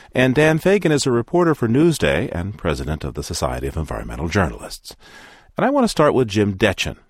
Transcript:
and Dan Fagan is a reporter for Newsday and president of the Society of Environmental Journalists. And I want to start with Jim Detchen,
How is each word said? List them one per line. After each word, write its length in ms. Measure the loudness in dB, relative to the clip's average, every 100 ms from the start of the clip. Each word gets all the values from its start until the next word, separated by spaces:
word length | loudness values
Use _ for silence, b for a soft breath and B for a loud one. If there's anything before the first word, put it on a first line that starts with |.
| B
and 200 | 0 2
Dan 260 | 4 2 2
Fagan 340 | 2 2 2
is 140 | 0 2
a 20 |
reporter 460 | 0 0 2 2 2
for 100 | 2
Newsday 640 | 4 2 2 0 0 -2
and 260 | -4 -6 -4
president 460 | -4 -2 -4 -6
of 120 | -6
the 100 | -8
Society 420 | -8 -4 -4 -4 -6
of 100 | -6
Environmental 520 | -6 -8 -8 -8 -2
Journalists. 680 | 0 0 -4 -14 -16 -18 -20 B B B B B -2
And 100 | 0
I 40 |
want 120 | 2
to 60 | 0
start 260 | 2 2
with 140 | 2 2
Jim 280 | 2 0 2
Detchen, 420 | 0 0 -6 -10